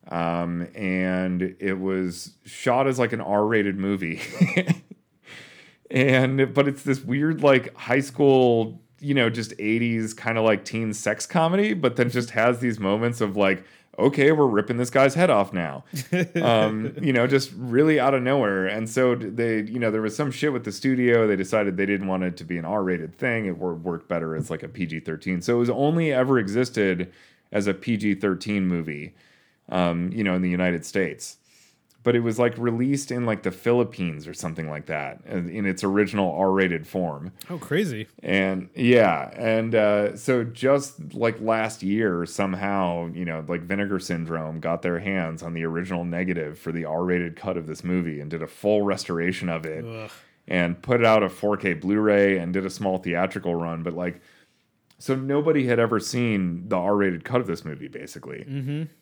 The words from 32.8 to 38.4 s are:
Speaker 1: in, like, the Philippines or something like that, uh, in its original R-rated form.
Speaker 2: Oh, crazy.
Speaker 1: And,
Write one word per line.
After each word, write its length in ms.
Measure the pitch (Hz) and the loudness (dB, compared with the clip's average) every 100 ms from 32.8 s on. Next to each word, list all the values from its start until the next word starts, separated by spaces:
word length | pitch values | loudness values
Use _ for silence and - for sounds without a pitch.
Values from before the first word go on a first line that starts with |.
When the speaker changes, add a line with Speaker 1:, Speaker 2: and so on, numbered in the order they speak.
| 127 139 139 | 0 -2 -4
Speaker 1:
in, 160 | 123 120 | -4 -2
like, 160 | 107 | -2
the 80 | - | -4
Philippines 800 | 90 113 120 120 - 87 76 73 | -4 2 2 2 -2 -6 -6 -12
or 40 | |
something 380 | 76 87 80 78 | -10 -8 -6 -8
like 160 | 76 78 | -8 -6
that, 360 | 78 69 65 - | -6 -6 -12 -8
uh, 100 | 107 | -6
in 280 | 85 95 101 | -6 -4 -4
its 160 | 92 | 0
original 480 | 101 101 101 104 92 | 2 2 2 2 0
R-rated 560 | 76 95 95 92 82 80 | 2 2 4 2 0 -6
form. 460 | 95 87 73 82 - - | -6 -4 -6 -12 -16 -14
Speaker 2:
Oh, 80 | 170 | -12
crazy. 480 | - 151 202 110 110 - | -4 -2 -2 -6 -12 -12
Speaker 1:
And, 460 | - 98 | -2 0